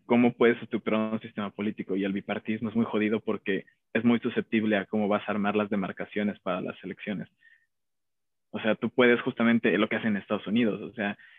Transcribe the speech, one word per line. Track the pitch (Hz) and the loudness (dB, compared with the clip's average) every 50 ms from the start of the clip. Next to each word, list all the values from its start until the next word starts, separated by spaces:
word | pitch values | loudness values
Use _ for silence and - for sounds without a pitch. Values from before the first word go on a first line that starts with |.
| _ | _
cómo | - 120 120 123 120 120 | 0 4 4 4 4 4
puedes | - 123 117 117 120 - | 4 4 4 4 2 -2
estructurar | - - 107 - - 107 110 110 110 110 | -6 -8 -6 -4 -2 -2 0 0 -2 -4
un | 110 | -6
sistema | - 110 - - 104 98 | -8 -8 -10 -8 -8 -8
político. | - - 104 107 104 - 104 - 95 | -6 -6 -6 -6 -6 -6 -6 -4 -4
Y | 98 98 | -2 -2
el | 98 95 | -2 -4
bipartidismo | 101 - - 101 101 - - 110 110 120 110 | -4 -4 -6 -6 -6 -6 -6 -6 -4 -4 -4
es | 101 | -2
muy | 113 113 | -2 -2
jodido | - - 107 107 107 113 107 | 0 0 0 0 0 0 -2
porque | - - 104 101 - 104 95 - - _ _ _ _ _ - | -2 -4 -6 -4 -2 -2 -2 -2 -4 _ _ _ _ _ -4
es | 113 113 | 0 2
muy | 120 120 113 | 4 2 2
susceptible | - 123 113 113 101 - - 110 107 110 107 98 | 2 -2 -2 -4 -2 0 0 0 2 2 2 0
a | 95 | 0
cómo | - - 107 107 | -2 -2 0 0
vas | 98 104 104 - - | 2 0 0 -2 -2
a | 104 | -4
armar | 104 101 104 104 | -2 0 0 0
las | 104 104 101 | 0 0 0
demarcaciones | 107 101 95 95 101 - 92 - - 104 104 104 101 - | -2 -2 -2 -4 -6 -8 -10 -8 -4 -4 -2 -2 -4 -4
para | - 95 90 90 87 | -6 -6 -4 -4 -4
las | 87 - - - | -8 -10 -10 -12
elecciones. | 92 92 - - 104 104 90 - - _ _ _ _ _ _ _ _ _ _ _ _ _ _ _ _ _ _ _ _ _ _ _ _ | -14 -12 -12 -10 -8 -8 -8 -8 -12 _ _ _ _ _ _ _ _ _ _ _ _ _ _ _ _ _ _ _ _ _ _ _ _
O | - 107 | -10 -4
sea, | - 110 107 | -2 -2 0
tú | - - 113 | 0 -2 -2
puedes | - - 123 120 120 117 | 2 4 6 6 6 4
justamente | - 131 117 - 117 117 117 117 - 117 85 | 2 -2 -2 0 2 4 4 4 4 2 2
lo | 95 107 110 | 2 2 2
que | - | 0
hacen | 160 120 113 104 | -2 -2 -2 -2
en | 95 - | -2 -4
Estados | - 110 98 - | -4 -4 -4 -4
Unidos, | 95 101 117 123 107 98 104 | -2 0 2 2 0 0 -4
o | 101 73 101 | -8 -10 -8
sea, | 117 101 101 101 - - - - | -6 -4 -4 -6 -8 -12 -20 -20